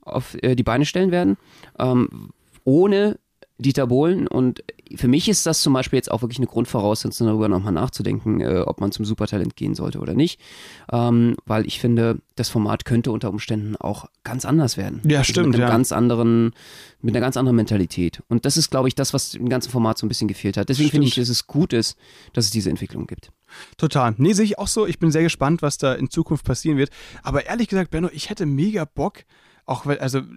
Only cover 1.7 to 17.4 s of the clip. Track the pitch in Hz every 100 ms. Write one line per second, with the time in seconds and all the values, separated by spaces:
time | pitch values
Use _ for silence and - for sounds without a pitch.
1.7 | - 127 127 117 55 52 - _ _ -
2.7 | 143 196 196 208 - _ _ - - 131
3.7 | 139 127 123 160 190 - - 127 - -
4.7 | - _ - 123 143 220 202 165 160 151
5.7 | 131 127 131 - 110 117 120 120 117 120
6.7 | 123 104 107 113 - 117 107 104 95 101
7.7 | 82 127 - 95 107 110 104 64 90 -
8.7 | - 98 - 104 107 104 104 90 - 101
9.7 | 104 92 - - 104 170 - - - -
10.7 | - - 120 120 117 117 - - 110 -
11.7 | - 120 117 117 - - - 117 117 104
12.7 | 110 - 117 123 110 110 104 - 107 104
13.7 | 107 - 104 - _ - 127 - 156 131
14.7 | - 98 - 151 147 131 - 160 117 120
15.7 | 117 127 73 120 117 117 117 117 - -
16.7 | - - _ 117 117 123 127